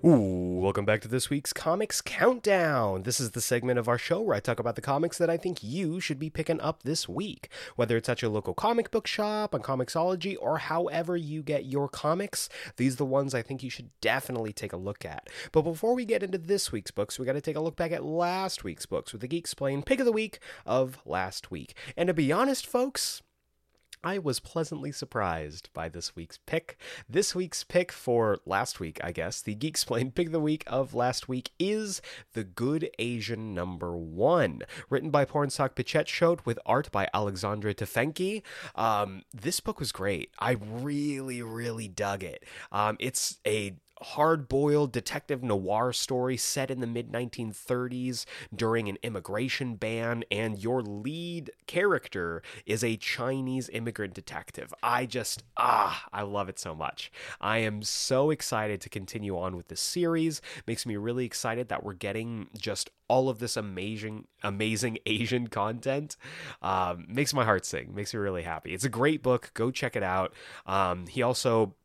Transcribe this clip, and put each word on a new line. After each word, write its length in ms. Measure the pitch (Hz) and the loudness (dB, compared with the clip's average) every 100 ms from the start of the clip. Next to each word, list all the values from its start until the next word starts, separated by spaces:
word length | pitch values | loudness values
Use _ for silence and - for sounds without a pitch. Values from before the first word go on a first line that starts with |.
Ooh, 560 | 170 143 98 92 90 90 | 12 10 8 2 0 2
welcome 240 | 98 101 | 2 4
back 160 | 101 107 | 4 2
to 80 | 110 | 2
this 220 | 123 - | -2 0
week's 220 | 147 - | -2 -2
Comics 480 | - 160 180 214 - | -2 0 0 0 -2
Countdown. 1000 | - - 202 254 214 190 165 135 107 95 | -4 4 4 6 4 4 4 4 2 0
This 160 | 95 120 | 0 0
is 140 | 120 | -2
the 80 | 120 | -2
segment 400 | - 120 123 120 | 0 2 2 2
of 80 | 117 | 4
our 100 | 120 | 0
show 220 | - 170 | 2 0
where 160 | 220 107 | 2 2
I 40 | |
talk 200 | - 117 | 2 0
about 160 | 117 110 | 0 -2
the 60 | |
comics 360 | - 139 165 - | 0 2 2 2
that 100 | 170 | 2
I 80 | 165 | 2
think 280 | 185 175 | -2 -4
you 340 | 104 156 175 175 | -6 -2 -2 -2
should 220 | - 135 | -4 -4
be 100 | 156 | -4
picking 300 | - 160 160 | -4 -2 0
up 240 | 151 160 | 0 -2
this 240 | 131 156 - | -2 -2 -2
week. 400 | 95 202 - - - - | -4 -6 -8 -14 -14 -10
Whether 220 | - 117 117 | 0 4 4
it's 120 | - | 2
at 140 | 120 | 0
your 80 | 117 | 2
local 240 | 107 - | 0 -2
comic 380 | - 214 240 226 | 0 2 4 2
book 160 | 220 - | 0 -2
shop, 440 | - 208 214 208 | -2 0 0 0
on 100 | - | -2
Comixology, 760 | - 131 127 165 175 185 185 196 | 0 0 2 2 2 2 -2 -2
or 200 | 120 156 | 0 0
however 580 | - 165 175 160 170 175 | 2 0 2 0 0 0
you 260 | 151 156 | -2 -4
get 220 | 147 147 | 0 0
your 240 | 131 139 143 | 0 0 0
comics, 600 | - 151 175 202 - - - - - | 0 0 2 0 -4 -6 -8 -14 2
these 180 | 127 | 2
are 40 | 127 | 2
the 60 | |
ones 300 | 139 135 139 | 2 2 2
I 80 | 131 | -2
think 220 | 117 135 | -2 -6
you 60 | 131 | -6
should 200 | - 117 _ | -10 -14 _
definitely 520 | 107 127 - 123 110 | 2 2 0 -4 -4
take 200 | 107 101 | -4 -6
a 40 | 90 | -6
look 280 | 95 104 | -6 -6
at. 240 | 82 76 - - - | -8 -10 -12 -14 2
But 120 | 160 | 2
before 320 | 156 165 220 | 2 0 2
we 100 | 247 | 2
get 180 | 226 214 | 2 0
into 160 | 190 185 | 0 -4
this 320 | 165 196 - | 0 0 0
week's 220 | 113 - | -4 -6
books, 260 | - 104 - | -4 -4 -2
we 80 | 127 | -2
gotta 140 | 143 | -2
take 160 | 160 151 | -2 -2
a 40 | |
look 140 | 160 | -2
back 160 | 151 165 | -2 -2
at 140 | 170 | -2
last 580 | 147 160 175 185 190 - | -2 0 2 2 -2 -4
week's 240 | 101 76 - | -6 -8 -4
books 240 | 80 - | -4 -4
with 120 | 107 | -10
the 60 | 123 | -4
Geek 120 | 170 | -4
Explain 420 | 170 - 139 139 | -4 -2 -2 0
Pick 160 | 143 262 | 0 4
of 80 | 247 | 4
the 60 | |
Week 260 | 214 214 - - - | 2 -2 -8 -16 -14
of 340 | - 123 131 131 | 0 2 2 -4
last 460 | - 87 92 - - | -4 -2 -2 -6 -10
week. 240 | 85 - - - - | -10 -10 -14 -12 0
And 100 | 175 | 2
to 80 | |
be 160 | 165 139 | 4 4
honest, 340 | 170 269 262 | 4 4 2
folks, 580 | - 247 262 - - - _ _ _ _ _ _ _ - | 0 0 0 0 -4 -6 _ _ _ _ _ _ _ -8
I 140 | 170 196 | -2 0
was 200 | 151 127 | 0 -2
pleasantly 540 | - 170 156 151 143 | -2 -4 -2 -4 -6
surprised 800 | 139 135 113 98 80 76 78 - | -6 -4 0 0 0 -4 -10 -12
by 140 | - 82 | -8 -6
this 260 | 82 - | -6 -10
week's 240 | - 82 - - | -10 -14 -14 -4
pick. 300 | 160 - - - - - | -4 -4 -16 -14 -14 -2
This 260 | 139 202 | 2 2
week's 300 | 180 180 - | 0 -4 -6
pick 260 | - 175 180 | 2 2 2
for 480 | - - 117 110 101 - | -4 2 4 6 2 2
last 320 | 98 123 - | 0 0 -4
week, 220 | 82 - | -6 -6
I 80 | 87 | -6
guess, 320 | 82 82 - | -4 -4 -4
the 140 | - 107 | -6 -4
Geek 140 | 151 | -2
Explained 440 | 151 - 120 131 | -2 0 0 0
Pick 120 | - 170 | 0 0
of 60 | |
the 60 | 160 | 2
Week 240 | 151 156 - | 2 0 0
of 260 | 123 131 | -2 0
last 340 | 117 123 123 - | 2 0 0 -4
week 220 | 127 - _ | -6 -6 _
is 420 | 185 214 208 190 - - - | 0 0 -2 -6 -10 -16 -10
The 100 | 117 | -8
Good 440 | 98 90 120 156 160 - | -8 -2 0 0 -2 -4
Asian 520 | 117 120 104 113 110 | -2 -2 -4 -6 -4
Number 440 | 90 90 87 87 85 | -4 -4 -4 -4 -4
One, 680 | 82 82 123 175 113 64 - - - | -6 2 6 6 4 0 -10 -12 -2
written 200 | 139 156 | -2 2
by 140 | 143 | 2
Pornsak 500 | 139 151 143 - 135 | 2 2 0 0 0
Pichetshote 720 | - 127 156 - - 170 175 | 0 0 0 0 4 4 4
with 140 | - 117 | 0 -2
art 280 | - 123 - | 2 2 2
by 160 | 101 95 | 0 2
Alexandre 600 | 98 104 95 101 104 107 | 2 0 0 -2 0 -2
Tefenki. 680 | 101 101 - 135 156 185 214 - - - - | -2 -2 0 0 0 -2 -2 -8 -14 -10 0
Um, 460 | 113 104 104 95 - | 2 4 0 -4 -14
this 240 | 123 117 175 | -8 -4 -2
book 220 | - 214 | -4 -4
was 100 | 139 | -6
great. 400 | - 95 87 - - | -2 0 0 -4 -2
I 140 | 107 | 0
really, 880 | 123 104 117 139 143 147 135 135 123 | 0 -2 -6 -2 0 0 -2 -4 -6
really 460 | 113 113 120 113 107 | -6 -4 -4 -4 -8
dug 340 | 92 101 101 | -2 -2 0
it. 220 | 90 65 - - - | -4 -10 -14 -16 -6
Um, 260 | 101 107 107 | 2 2 2
it's 380 | 120 - - - | -2 -2 -4 -2
a 300 | 104 107 101 87 _ - | 0 0 0 -8 _ -18
hard-boiled 880 | - - 156 160 131 135 147 147 143 | -10 2 4 4 2 2 6 6 4
detective 500 | 117 - 147 - 135 | 0 -2 -6 -2 -2
noir 480 | 123 101 92 107 123 | 2 2 4 2 2
story 460 | 120 - 127 127 127 | 0 0 2 2 0
set 340 | - - 131 | 0 0 -2
in 100 | 131 | -2
the 60 | 120 | -2
mid 240 | 117 117 | -4 -4
nineteen 400 | 117 123 - 113 | -4 -4 -4 -6
thirties 760 | 101 - 123 127 123 127 120 - - - | -6 -2 0 0 -2 -4 -4 -6 -12 -12
during 360 | 101 113 117 107 | 0 2 4 2
an 80 | 95 | -4
immigration 720 | 120 104 - 104 131 - 127 | -4 -4 -2 -2 0 0 -2
ban, 480 | 110 110 113 117 117 - | -2 -2 0 0 -2 0
and 320 | 101 110 104 | 0 0 -2
your 200 | 110 127 | 0 0
lead 680 | 107 101 117 160 175 170 123 - - | 0 -6 -6 -6 -6 -8 -10 -14 -4
character 760 | 175 202 156 - 98 85 82 - - - | 2 4 4 0 -4 -2 -4 -8 -16 -2
is 180 | 110 | 0
a 140 | 117 113 | 2 0
Chinese 720 | - - 123 135 131 131 120 | -2 -2 0 0 0 -2 -2
immigrant 400 | 110 113 110 101 | -4 -4 -4 -6
detective. 600 | 98 - - - - 64 - | -6 -10 -10 -8 -12 -12 -2
I 240 | 120 123 131 | 2 2 0
just, 380 | 127 110 - - - | -2 -4 -6 -8 2
ah, 480 | 123 113 98 - - | 4 6 4 0 -6
I 120 | 98 | -6
love 260 | 101 101 95 | -4 -2 -4
it 80 | - | -6
so 160 | - | -8
much. 360 | 78 71 - - - - - | -4 -6 -6 -14 -12 -14 -4
I 200 | 101 110 | 0 2
am 220 | 110 107 | 2 -2
so 460 | 107 - - 131 147 | -4 -2 2 4 4
excited 540 | 151 - 113 107 101 | 2 0 0 0 -2
to 80 | - | -6
continue 480 | 104 95 113 101 90 | -8 -8 -6 -4 -2
on 180 | 92 90 | -2 -4
with 120 | 85 | -8
this 120 | 80 | -6
series. 600 | - 175 170 165 160 151 - - - | -2 2 4 4 2 0 -10 -12 -6
Makes 180 | 117 | -4
me 120 | 123 104 | -2 -2
really 280 | 107 123 | -2 -2
excited 460 | 123 - 120 113 123 | -2 -2 -2 -2 -2
that 120 | - | -4
we're 120 | 101 | -4
getting 540 | 92 101 107 113 113 85 | -6 -4 -4 -4 -8 -10
just 360 | - 110 98 - _ _ | -8 -4 -4 -6 _ _
all 220 | 127 131 | 4 4
of 80 | 110 | 0
this 180 | 120 - | -2 -2
amazing, 680 | 104 92 101 110 110 110 - _ | -4 -4 -4 -4 -6 -10 -14 _
amazing 560 | 104 98 110 110 120 110 | -4 2 2 2 0 -2
<laughs> 40 | - | 0
Asian 400 | 110 113 127 120 | 0 2 2 0
content. 720 | 113 101 117 135 135 151 - - - - - | 0 -2 0 -2 -2 -2 -12 -14 -12 -14 -6
Um, 460 | - 95 90 87 85 | 0 2 2 -2 -4
makes 240 | 117 143 | 0 2
my 140 | 143 113 | 4 6
heart 180 | 98 | 4
sing, 300 | - 73 62 | 4 -6 -6
makes 180 | 95 101 | -6 -4
me 80 | 113 | -2
really 220 | 101 90 | 0 -2
happy. 320 | 85 78 - | -4 -6 -6
It's 100 | 85 | -2
a 60 | 135 | -2
great 320 | 117 139 156 | 2 2 4
book. 300 | 127 123 - | 2 2 0
Go 160 | - 117 | -2 -2
check 260 | 131 127 117 | 0 -2 -2
it 60 | |
out. 320 | 95 95 92 - - - - | 0 2 0 -4 -18 -14 -2
Um, 400 | 95 92 90 87 | 2 2 0 -4
he 160 | 127 | 0
also 540 | 120 123 131 113 104 - | 2 2 4 4 4 0